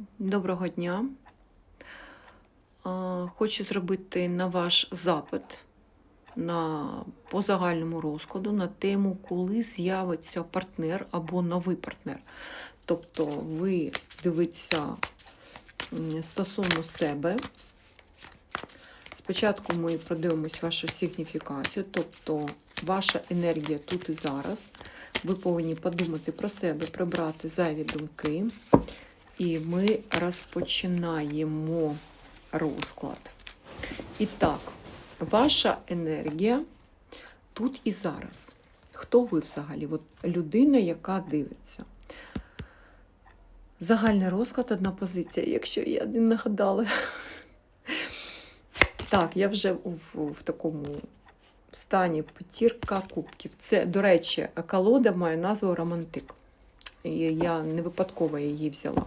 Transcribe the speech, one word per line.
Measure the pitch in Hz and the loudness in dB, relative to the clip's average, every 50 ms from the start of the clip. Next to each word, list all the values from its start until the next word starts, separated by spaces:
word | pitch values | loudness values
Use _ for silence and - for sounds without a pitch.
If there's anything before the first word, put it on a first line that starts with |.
| 208 - - - | -16 -16 -10 -6
доброго | 202 190 196 202 180 185 180 175 185 170 | -2 0 0 2 2 0 0 0 0 -2
дня. | 165 - 175 175 180 202 240 269 269 - - - - _ _ _ _ - _ _ - - - - - - - - - - - - - - - _ _ _ _ _ _ _ - | -2 -2 -2 0 0 0 -2 -2 -4 -8 -18 -20 -20 _ _ _ _ -20 _ _ -20 -20 -20 -18 -18 -18 -18 -20 -20 -20 -20 -20 -20 -20 -20 _ _ _ _ _ _ _ -6
А, | 185 185 185 185 185 185 180 180 180 - | -4 -4 -2 -2 -2 -2 -2 -4 -4 -2
хочу | - 220 214 - - 196 | 0 0 0 0 -2 -4
зробити | - - 202 180 180 190 190 - - - 180 180 180 | -2 -2 -2 0 0 -2 -2 -2 -4 -2 0 0 2
на | 175 175 185 | 2 2 0
ваш | 185 180 180 175 175 175 - - - | 2 2 2 2 4 4 4 4 2
запит | 190 170 170 185 165 147 - - - - - - - - - - _ _ - _ _ _ _ _ _ _ _ - - | -4 -2 2 2 2 2 0 -4 -6 -6 -6 -8 -18 -18 -18 -20 _ _ -20 _ _ _ _ _ _ _ _ -14 -6
на, | - 165 170 170 165 160 160 156 151 143 - - - - - - - - - | -4 -2 -2 0 0 0 0 -2 -2 -4 -6 -6 -8 -10 -12 -14 -18 -12 -2
по | - 190 202 | 0 0 2
загальному | - 196 180 180 175 170 165 160 165 165 165 | 4 2 4 4 2 2 2 0 -2 -2 -2
розкладу | 160 151 147 160 - - - 175 190 202 208 | -2 -2 -4 -4 -8 -8 -6 -4 -2 0 0
на | 208 180 | 2 0
тему, | 170 - - - 196 196 196 196 196 185 190 - - | 0 -2 0 0 2 4 4 4 2 2 -2 -6 -4
коли | 180 180 180 185 208 233 226 | -2 0 0 2 2 0 0
з'явиться | - - - 175 185 190 190 190 180 170 160 - - - 180 165 | -2 -2 -2 0 0 2 0 0 0 -2 -2 -4 -6 -6 -6 -6
партнер | - - 185 185 - - - 160 160 175 196 - - | -2 -2 -4 -4 -4 -6 -4 -2 0 0 -2 -4 -4
або | - 175 165 160 180 180 175 | -4 -4 -4 0 0 0 2
новий | 170 175 180 175 185 170 | 2 0 0 2 0 0
партнер. | - - - - - - - 135 - - - - - - - - - - - - - - | -2 -2 -10 -12 -10 -10 -10 -10 -10 -12 -18 -18 -16 -14 -14 -12 -12 -14 -16 -18 -12 0
Тобто | - 175 165 - - - - 156 | 0 0 0 0 -8 -2 -2 0
ви | 147 147 143 - 160 160 160 180 196 185 175 156 143 - - - - - - - | 0 0 -4 -4 -4 -2 0 0 2 2 2 0 0 -2 -6 -8 -8 -10 -2 0
дивіться, | 175 160 165 175 170 - - - - - 156 147 139 - - - - - - - - - - - - - - - - - - - - 165 | 0 4 4 2 2 0 -6 2 2 2 2 2 -2 -6 -6 -8 -8 -8 -14 -20 -20 -20 -20 -20 -18 -18 -18 -18 -18 -8 -8 -6 -6 -4
м, | 160 160 160 156 160 160 | -4 -4 -2 -4 -4 -6
стосовно | - - - 190 190 - - 196 180 170 165 160 | -6 -4 -2 -2 -2 -2 -2 2 2 2 2 0
себе. | - - - 170 147 143 143 147 170 202 254 - - - - - - - - - - - - - - - - - - - - - _ - - - - - - - - - - - - - - | -4 -2 -2 0 0 0 0 0 0 0 0 -4 -6 -12 -16 -20 -20 -20 -20 -20 -20 -20 -20 -20 -20 -20 -20 -18 -18 -18 -20 -20 _ -10 -10 -10 -10 -16 -20 -20 -20 -20 -20 -18 -18 -18 -14
Спочатку | - - 190 - 220 208 202 - - - 170 | -6 -4 -2 2 2 2 0 0 -2 -2 -2
ми | 170 165 165 165 160 | 0 0 0 -2 -2
продивимось | 160 - 175 160 165 175 160 160 156 160 - - - | -2 -4 -4 0 2 2 2 2 0 -2 -4 -4 -4
вашу | 170 165 - - 131 | -2 -2 -2 -2 -2
сигніфікацію, | - - 185 160 - - 160 - - 160 - - 143 135 139 - - 202 190 - | -2 -2 -4 -4 -4 -4 -8 -6 -6 -8 -8 -6 -8 -6 -6 -4 -4 -6 -6 -2
тобто | - 180 160 - - - - - 156 151 151 143 - - - - - - - | -2 -2 -2 -4 -8 -12 -6 -4 -2 -2 -2 -6 -8 -12 -16 -14 -12 -8 -2
ваша | 160 190 196 190 - - - - - | -2 0 2 2 2 2 2 -2 -2
енергія | 180 175 175 170 160 160 151 156 151 143 | -2 0 0 0 0 -2 -2 -4 -4 -6
тут | - - 185 175 - - | -4 -6 -6 -6 -4 -6
і | 156 | -6
зараз. | 160 - 147 135 139 - 175 202 233 - - - - - - - - - - - - - | -4 -4 -4 -4 -4 -4 -6 -6 -6 -8 -14 -16 -16 -16 -16 -16 -16 -16 -8 -8 -6 -2
Ви | 165 190 | -2 -4
повинні | 180 - 180 175 170 165 165 160 | 0 0 0 0 2 0 -2 -2
подумати | 160 - 180 170 170 180 165 160 156 - - 156 | -2 -4 -4 0 0 0 0 -2 -4 -4 -6 -6
про | - - 208 | -4 -4 -4
себе, | - - - 170 151 151 160 | -4 -2 -2 -2 -2 -2 -4
прибрати | 151 - - 180 175 175 170 165 156 160 - - 160 | -6 -4 -4 -4 -2 0 0 -2 -2 -4 -6 -10 -8
зайві | - - 175 160 151 156 151 | -2 0 0 0 0 -2 -4
думки. | - - 151 156 151 - - - 151 151 170 202 233 - - - - - - - - - - - - - - - - - - | -4 -4 -6 -6 -8 -10 -6 -4 -2 -2 0 -2 -2 -4 -6 -4 4 4 4 4 2 -12 -16 -18 -20 -20 -20 -20 -18 -6 -2
І | 185 170 165 160 | 0 0 0 0
ми | 156 165 170 180 196 208 220 208 - - - - | -2 -2 0 2 4 4 2 2 -2 -2 -2 0
розпочинаємо | 175 180 175 - - - - 175 175 - - - - 180 180 175 175 170 165 156 151 147 147 151 156 156 156 156 156 160 165 165 160 151 147 151 - - - - - - - - - - - | 0 0 -2 -4 -6 -6 -4 -4 -2 0 0 0 0 0 0 0 0 0 0 0 -2 -2 -2 0 0 0 0 -2 -2 0 0 2 2 0 0 -4 -8 -14 -20 -20 -20 -16 -16 -16 -12 -6 -4
розклад. | 156 160 151 - - - - - - - 139 - - - - - - - - - - - - - - - - - - - - - - | -2 -2 -2 -2 -2 -6 -8 -8 -8 -8 -8 -8 -8 -12 -18 -18 -16 -18 -18 -18 -18 -20 -18 -12 -12 -10 -10 -8 -10 -10 -10 -2 -2
І | 214 | -2
так, | 208 - - 190 160 143 - - - - - - - - - - - - - | 0 0 0 0 2 0 0 -6 -10 -14 -14 -16 -16 -16 -16 -18 -18 -10 -8
ваша | 170 - - 220 254 294 - - - 214 - - - - | -4 2 4 6 6 8 6 6 6 4 2 2 -2 -4
енергія | 180 170 165 156 156 151 - 156 147 165 196 220 240 277 320 - - - - - - _ - - - - - - - - _ _ - | -2 -2 0 0 -2 0 -2 -2 0 2 4 4 4 4 0 -4 -12 -20 -20 -20 -20 _ -20 -20 -20 -20 -20 -20 -20 -20 _ _ -8
тут | - 220 269 269 - - | -2 -2 -2 -2 0 -2
і | 214 190 | -2 -2
зараз. | - - 170 143 - - - - - - - - _ - - - _ - - - | 0 -2 -4 -4 -4 -10 -12 -12 -12 -14 -14 -16 _ -20 -20 -20 _ -20 -18 -16
Хто | - - - - 247 247 | -14 -4 6 6 6 6
ви | 233 175 156 | 6 2 0
взагалі? | 147 - - 151 147 151 160 - 151 | 0 -2 -6 -8 -8 -8 -8 -8 -6
От | 143 160 156 - - _ - - | -4 -6 -6 -8 -10 _ -6 -2
людина, | 175 170 175 160 151 147 226 277 294 269 247 | -2 0 0 -2 2 6 6 8 8 8 6
яка | 196 170 165 - - - 190 190 185 - | 6 4 0 -4 -4 -2 -2 -2 -2 -2
дивиться. | 151 151 135 - - - - - - - - - - - - - - - - - - - - - - - - - - - - - - - - _ _ _ _ - - - - - - - - - - - | -2 -2 -2 -2 -8 -16 -14 -14 -12 -12 -14 -16 -16 -20 -18 -18 -16 -18 -16 -8 -8 -8 -8 -8 -16 -16 -16 -16 -16 -20 -20 -20 -20 -20 -20 _ _ _ _ -20 -20 -20 -20 -20 -20 -20 -20 -20 -16 -6
Загальний | 175 175 226 214 214 220 208 196 185 180 | 4 4 4 6 6 6 6 6 4 4
розклад, | 185 202 247 240 - 254 247 - | 2 0 0 0 0 -2 0 0
одна | 220 185 190 190 | 0 0 0 -2
позиція, | 190 - 196 180 185 180 165 - - 165 - | 0 -2 -4 -4 -2 -4 -4 -2 -2 -2 0
якщо | - - - - - - - | 2 0 0 0 0 -2 -2
я | - - - - - | 0 0 0 0 0
не | 214 - 226 | 0 2 4
нагадала. | 226 226 226 220 - 226 208 196 202 196 190 202 233 196 - - - - - - - - - - - - - - _ _ _ _ - - - - - - - - - - - - - - - - - - - - - - - - - - | 6 6 6 4 2 0 2 4 4 4 4 2 2 2 2 0 0 -2 -6 -8 -10 -12 -12 -14 -16 -18 -20 -20 _ _ _ _ -8 -6 -4 -4 -4 -4 -6 -8 -8 -8 -10 -12 -14 -16 -18 -20 -20 -6 4 4 4 4 4 -8 -2 4
Так, | 214 190 165 160 - | 6 6 6 4 4
я | 185 196 196 | 2 2 2
вже | 214 202 - 190 180 | 2 2 2 2 0
в, | - - 185 170 160 - - - 160 151 147 | 0 -4 -6 -6 -6 -8 -8 -4 -4 -4 -4
в | 151 - - | -4 -6 -6
такому | - 160 - - 165 160 147 143 147 147 147 - - - - _ - - _ _ - - - _ - - | -6 -6 -2 -2 -4 -4 -2 -6 -6 -6 -8 -10 -12 -20 -20 _ -20 -20 _ _ -20 -20 -20 _ -16 -14
стані | - - - - 190 185 175 160 156 156 | -12 -4 0 2 4 4 4 2 0 -2
п'ятірка | - - - 185 - - - 226 233 - - - - 202 196 190 - - | -4 -8 -16 -16 -12 -2 4 4 4 4 4 -4 -2 -2 -2 -2 -2 -6
кубків. | 156 - - - - - - - - | -6 -6 -6 -10 -14 -14 -14 -14 -10
Це, | - - 220 190 - | 0 2 4 4 4
до | 180 175 196 196 | 4 4 6 8
речі, | 202 175 165 - - - - 156 - - - 185 | 8 8 8 6 2 -2 -2 -2 -4 -4 -6 -4
колода | - - 185 185 214 247 277 247 220 180 | 0 2 4 6 8 8 8 8 8 6
має | 180 175 165 160 | 6 2 2 2
назву | 165 175 196 214 202 202 185 175 | 2 2 2 2 2 4 2 2
Романтик. | 165 165 170 170 170 165 160 - 143 - - - - - - _ _ - - _ - - - - - - | 2 0 0 0 -2 -4 -4 -8 -10 -10 -10 -20 -20 -20 -20 _ _ -20 -20 _ -10 -10 -10 -10 -6 -6
І | 170 160 165 | -4 0 2
я | 165 160 160 160 170 170 165 160 156 | 2 2 2 2 2 2 2 0 0
не | 160 160 170 165 | 0 -2 -2 -2
випадково | 175 165 - 185 185 - - 170 151 147 147 | -2 0 0 -2 -2 0 0 0 2 2 0
її | 147 147 147 147 156 151 | -2 -2 -2 0 -2 -2
взяла. | 143 - - 147 - - - | -2 -2 -4 0 0 0 -2